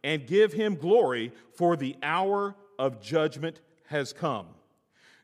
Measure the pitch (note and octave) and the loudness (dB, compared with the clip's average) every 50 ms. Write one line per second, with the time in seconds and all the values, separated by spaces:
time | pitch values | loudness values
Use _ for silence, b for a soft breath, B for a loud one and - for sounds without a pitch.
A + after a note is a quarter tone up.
0 | - C#3+ D#3 D3+ C3 A#2 F3 G3+ G#3+ G#3 G#3 G#3+ A3 G#3+ G3 C#3+ C#3+ F3+ G#3 A#3+ | -4 -4 -4 -4 -2 0 4 4 4 4 2 -2 -2 -2 -2 -2 0 4 4 6
1 | G3+ C3 B2 A#2 A2+ A#2+ - B B B _ - F3 E3+ E3+ D3 C#3 C3 - - | 4 4 2 -2 -4 -6 -8 B B B _ 0 2 2 2 2 -2 -6 -6 -6
2 | - D3 D#3+ F3+ F#3+ G3 G3+ G3+ G3+ G3+ G3 - - _ _ - C3 C3+ B2+ A2 | -4 -2 0 0 0 0 0 0 -2 -4 -6 -12 -20 _ _ -2 -2 -2 -2 -4
3 | G2+ G#2+ D3+ D#3+ D#3 D3+ - C#3 D3+ D#3+ D#3 - _ _ _ _ _ - D3+ D3 | -10 -2 0 0 0 0 -2 -4 -8 -8 -10 -10 _ _ _ _ _ -6 -4 -4
4 | C3+ - - - E3+ D#3 B2+ G#2+ F2 E2 - _ _ _ _ _ _ _ b b | -4 -6 -8 -6 -4 -4 -4 -4 -8 -14 -20 _ _ _ _ _ _ _ b b
5 | b b b b | b b b b